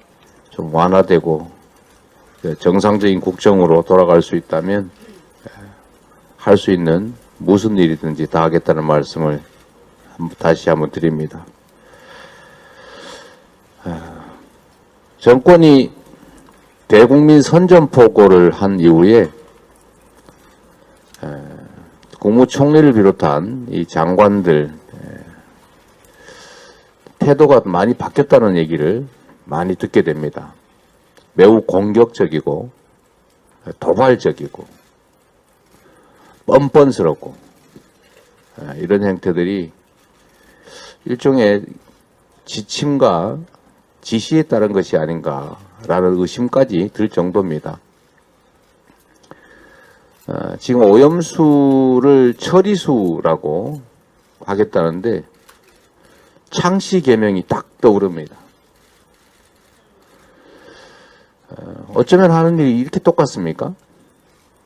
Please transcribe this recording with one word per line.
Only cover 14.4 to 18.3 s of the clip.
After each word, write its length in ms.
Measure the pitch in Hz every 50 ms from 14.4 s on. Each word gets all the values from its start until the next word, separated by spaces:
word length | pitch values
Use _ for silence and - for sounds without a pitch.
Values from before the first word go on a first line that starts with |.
| _ _ _ _ _ _ _ _ _ _ _ _ _ _ _ _
정권이 800 | - 117 123 131 - 180 175 170 165 151 143 131 120 - - - - _ - - _ - - - _ _ _ _ _ _ _ _ _ -
대국민 540 | 107 104 123 120 139 147 151 151 151 147 131
선전포고를 1080 | - 156 170 185 170 180 170 151 - - 131 117 107 - 110 101 95